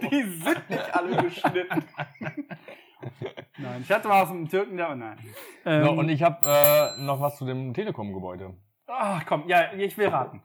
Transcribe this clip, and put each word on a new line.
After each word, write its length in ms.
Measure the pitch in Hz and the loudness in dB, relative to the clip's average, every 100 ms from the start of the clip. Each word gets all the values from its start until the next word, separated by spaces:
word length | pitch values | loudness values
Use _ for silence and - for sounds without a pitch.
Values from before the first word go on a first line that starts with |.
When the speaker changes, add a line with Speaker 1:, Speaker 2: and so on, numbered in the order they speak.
| 226 | -2
Speaker 1:
Die 140 | 285 | -2
sind 460 | 214 165 208 339 - | -2 -4 -2 -2 -2
nicht 260 | 247 - 175 | -6 -4 -4
alle 260 | 359 - | -2 0
beschnitten. 600 | - - - 180 180 165 - - 151 - 151 294 - 156 - - - - - - - - - - | -2 0 -2 0 -2 -4 -4 -8 -10 -10 -10 -10 -12 -14 -18 -20 -20 -16 -14 -10 -12 -12 -18 -12
Speaker 2:
Nein, 240 | 127 123 | -10 -8
ich 100 | 131 | -2
hatte 160 | 208 214 | 0 4
mal 140 | 196 | 4
aus 60 | 175 | 4
dem 180 | 180 156 | -2 -2
Türken, 300 | 185 202 180 | -2 -2 -4
der, 180 | 170 135 | -4 -6
nein. 220 | 113 101 107 - - - | -10 -14 -18 -18 -20 -8
Speaker 3:
So, 60 | 180 | 0
Speaker 2:
Ähm, 280 | 151 151 160 | 4 4 4
Speaker 3:
und 100 | 160 | 2
ich 140 | 147 | 4
hab, 220 | 170 - - | 2 2 4
äh, 560 | 147 147 151 143 - | 8 8 8 4 0
noch 160 | 139 139 | -4 -2
was 160 | 143 - | -2 -4
zu 80 | 131 | -6
dem 280 | 131 131 | -6 -6
Telekom-Gebäude. 840 | 120 214 147 104 95 92 90 95 92 _ _ - | -6 -6 -6 -8 -8 -10 -10 -12 -16 _ _ -10
Speaker 2:
Ach, 380 | 247 208 175 - | -4 -2 -2 -2
komm, 220 | 156 170 | -2 4
ja, 260 | 175 160 | 4 4
ich 240 | 196 196 208 | 0 -4 0
will 100 | 196 | 0
raten, 360 | 156 123 101 | 0 -4 -8